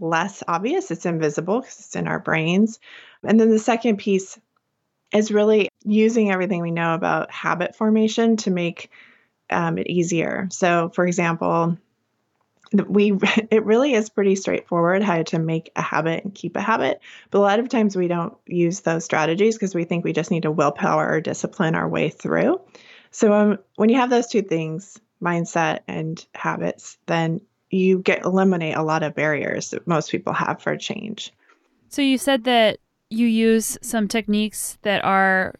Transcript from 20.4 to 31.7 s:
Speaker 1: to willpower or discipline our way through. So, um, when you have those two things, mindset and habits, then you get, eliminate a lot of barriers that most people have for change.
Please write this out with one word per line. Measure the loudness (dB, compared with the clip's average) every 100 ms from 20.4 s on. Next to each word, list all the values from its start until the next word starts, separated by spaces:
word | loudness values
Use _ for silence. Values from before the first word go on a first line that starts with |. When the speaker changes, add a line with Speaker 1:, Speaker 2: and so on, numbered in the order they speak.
Speaker 1:
to | 0
willpower | 0 0 0 0 0 0
or | -2
discipline | -2 -6 -6 -2 -2
our | 0 -2
way | -2 -2
through. | -4 -2 0 2 0 -6 -20 -20 -20 _
So, | 0 2
um, | 4 4 0 _ 0
when | 2
you | 4
have | 4
those | 2 0
two | -2
things, | 0 -2 -4 -8 -10 -20 _ -8
mindset | -2 -2 -2 -2 -2 -2 -6
and | -6 -6 -8 -12
habits, | -8 -6 -4 -4 -6 -14 -16 -4
then | -2 0 -4 -8 _ -4
you | 0 4 2
get, | 2 0
eliminate | 2 2 4 2 -2 -2
a |
lot | 0 0
of | -2
barriers | -2 -2 -2 -2 -6 -6
that | -8 -2
most | -2 0
people | -4 -4
have | -2 -2 -4
for | -4 -6
change. | -6 -8 -10 -12 -14 _ _ _ _